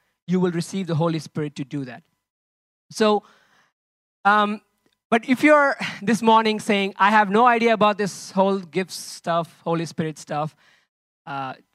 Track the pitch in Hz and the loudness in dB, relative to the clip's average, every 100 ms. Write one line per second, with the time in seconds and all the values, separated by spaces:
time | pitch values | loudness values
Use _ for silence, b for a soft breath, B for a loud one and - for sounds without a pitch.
0 | _ _ - 185 180 170 165 196 170 156 | _ _ -4 0 0 -2 -6 -8 -4 -2
1 | 170 160 - - 147 156 135 147 127 117 | -2 -2 -8 -8 -8 -8 -10 -10 -10 -14
2 | _ _ _ _ _ _ _ _ _ - | _ _ _ _ _ _ _ _ _ 0
3 | 214 208 b b b b b _ _ _ | 2 2 b b b b b _ _ _
4 | _ _ 196 214 208 214 - _ _ _ | _ _ 0 2 2 -4 -12 _ _ _
5 | _ 233 233 254 294 302 277 262 175 B | _ -2 0 2 4 6 4 0 -8 B
6 | 202 233 226 220 220 214 - 202 196 - | -2 0 4 4 4 -2 -2 0 -2 0
7 | 196 220 202 208 247 233 233 214 208 202 | 2 4 4 4 4 4 2 2 2 0
8 | 202 - - 196 196 196 175 160 185 - | -4 -6 -6 0 0 0 -4 -6 -6 -10
9 | - - 175 170 165 _ 170 165 160 - | -16 -12 -4 -4 -4 _ -4 -4 -4 -6
10 | 160 151 - 147 160 - b b b _ | -8 -8 -8 -6 -6 -10 b b b _
11 | _ _ - 139 131 - _ | _ _ -14 -10 -10 -14 _